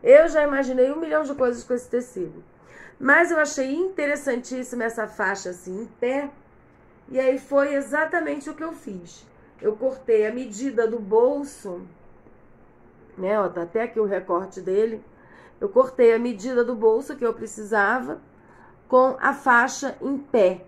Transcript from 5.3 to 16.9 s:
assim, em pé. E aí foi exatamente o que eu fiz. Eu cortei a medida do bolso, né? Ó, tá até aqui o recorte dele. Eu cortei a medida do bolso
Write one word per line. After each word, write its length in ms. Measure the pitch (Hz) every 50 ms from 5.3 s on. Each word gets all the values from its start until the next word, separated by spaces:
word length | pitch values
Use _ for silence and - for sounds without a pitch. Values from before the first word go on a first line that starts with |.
| 196 196 - 180
assim, 320 | 180 175 - 185 185 196
em 40 | 233 - - _
pé. 300 | - 247 262 277 285 285 - - - _ _ _ _ _ _ _ _ _ _ _ _ -
E 100 | - 262
aí 180 | 262 262 269
foi 360 | 277 - - 277 277 277 294 285
exatamente 760 | 277 277 208 262 302 311 311 - 349 320 285 285 294 - 311
o 40 | 302
que 100 | - 311
eu 80 | 330
fiz. 560 | 320 - - - 196 180 170 - - - - _ _ - - - _ -
Eu 140 | - 208 214
cortei 500 | - 262 262 254 - - - 226 214 214
a 80 | 214 240
medida 540 | 247 262 226 202 202 262 277 226 220 233
do 100 | 214 226
bolso, 840 | 233 208 185 214 220 240 262 285 285 285 277 - - - 196 175 175 185 180 - _ - - - - - - - - - - - - - _ _ _ _ - _ - - - -
né? 200 | - 185 190 208
Ó, 120 | 214 196 180
tá 140 | 175 175 170
até 180 | 170 - 226 233
aqui 160 | 240 - 226
o 60 | 214
recorte 560 | 202 196 185 185 - 175 175 190 190 - 190
dele. 420 | 180 180 190 202 220 226 220 220 - - - - - - - - - - - -
Eu 80 | -
cortei 460 | 202 190 247 262 254 - - 247 226 226
a 60 | 226
medida 440 | 240 247 240 190 190 254 254 240 233
do 100 | 226 254
bolso 440 | 214 226 220